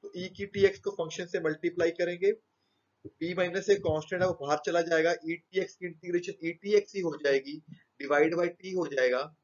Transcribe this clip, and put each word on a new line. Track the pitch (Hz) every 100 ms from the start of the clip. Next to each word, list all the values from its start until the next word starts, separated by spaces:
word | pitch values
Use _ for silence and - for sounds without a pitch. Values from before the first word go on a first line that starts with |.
तो | - 180
E | 185 190
की | 202
टी | 202 196
एक्स | 190
को | - -
function | 160 160 175
से | 185 160
multiply | 156 175 175 170 165
करेंगे, | 175 175 190
तो | 220 _ _ _ _ _ _ - _
P | 165 180
minus | 175 180 -
A | 196 175
कांस्टेंट | 156 156 185
है | 185
वो | 175
बाहर | 139 151 -
चला | 170 165
जाएगा, | 160 165
E | 160 156 170
T | _ 185
X | 185 -
की | 180
इंटीग्रेशन | 160 180 175 175 - 165
E | 165
T | 202 208
एक्स | 202 196
ही |
हो | 175 143
जाएगी, | 147 139 135 151 - - _ _
divide | 143 147 160 165
by | 175
T | 170 185 185
हो | 156 139
जाएगा। | 127 123 151 160